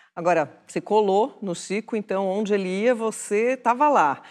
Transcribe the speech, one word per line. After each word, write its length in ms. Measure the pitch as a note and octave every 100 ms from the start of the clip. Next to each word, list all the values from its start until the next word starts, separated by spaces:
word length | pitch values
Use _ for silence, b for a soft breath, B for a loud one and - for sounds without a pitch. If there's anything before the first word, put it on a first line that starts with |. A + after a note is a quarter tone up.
| B -
Agora, 340 | E3+ E3 C#3+ - -
você 140 | D#3+
colou 580 | - G#3 G3+ G3 C4+ -
no 140 | G3
Chico, 400 | E3+ - G3+ A3
então 320 | A3 G3+ F#3+ G3
onde 260 | G3 G#3
ele 160 | G#3 F#3
ia, 240 | F#3+ A#3
você 640 | A3+ A3+ - - G#3 A#3+ C4
tava 320 | A#3+ B3 D4
lá, 320 | A#3+ D3+ C3 B